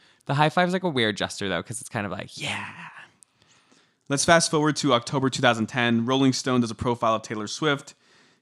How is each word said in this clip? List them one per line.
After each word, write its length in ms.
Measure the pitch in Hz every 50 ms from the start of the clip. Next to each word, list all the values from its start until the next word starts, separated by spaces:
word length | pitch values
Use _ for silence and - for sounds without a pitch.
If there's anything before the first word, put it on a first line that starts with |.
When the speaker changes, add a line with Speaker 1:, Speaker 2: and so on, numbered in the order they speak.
| _ _ _ _ _
Speaker 1:
The 80 | - 143
high 160 | 139 151 156
five's, 240 | - 180 180 175 180
like, 100 | 185 180
a 60 | 180
weird 260 | 147 127 117 107 104
gesture, 320 | 92 90 90 - - 101 98
though, 160 | 92 85 90
'cause 160 | - 110 -
it's 100 | - -
kind 160 | - 117 101
of 60 | 101
like, 260 | 87 98 - - - -
yeah. 360 | - - - 101 101 - - - - - - - - - _ _ _ _ _ _ _ _ _ _ _ _ _ _ _ _ _ _ _ -
Speaker 2:
Let's 160 | 139 139 -
fast 260 | - 170 165 160 -
forward 240 | - 156 147 151 143 -
to 160 | - 143 127
October 360 | 120 - - - 139 131 135
two 120 | - -
thousand 260 | 135 127 117 113 110 104
ten. 380 | - 131 120 120 117 117 113
Rolling 280 | 120 131 135 139 135 127
Stone 260 | - - 139 127 127
does 100 | 120 110
a 40 | 110
profile 400 | - - 127 120 113 - 113 113
of 60 | 107
Taylor 260 | - - 117 107 107 104
Swift, 460 | - - 160 156 143 135 - - - _ _ _ _ _ _ _ _ _